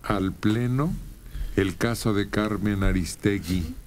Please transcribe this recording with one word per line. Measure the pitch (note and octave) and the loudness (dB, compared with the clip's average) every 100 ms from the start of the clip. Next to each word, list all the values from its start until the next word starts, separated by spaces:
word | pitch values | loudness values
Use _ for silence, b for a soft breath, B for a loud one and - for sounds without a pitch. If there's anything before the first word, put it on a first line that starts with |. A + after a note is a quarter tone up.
al | - G#2 F#2+ | 0 0 0
Pleno | - G#2 A2 B2 B2+ D#3+ - - - B B B - | 0 0 2 2 0 0 -2 -8 -14 B B B 2
el | F#2+ - | 0 0
caso | A#2 A#2 A2+ | -2 0 0
de | G2+ G2+ | 0 0
Carmen | - G#2+ G2+ G#2 G2+ | 0 0 0 0 2
Aristegui. | F#2+ F#2 D#2 - G#2+ G2+ E2+ F#2 D#2+ E2+ | 4 4 0 0 0 0 0 -2 -2 -8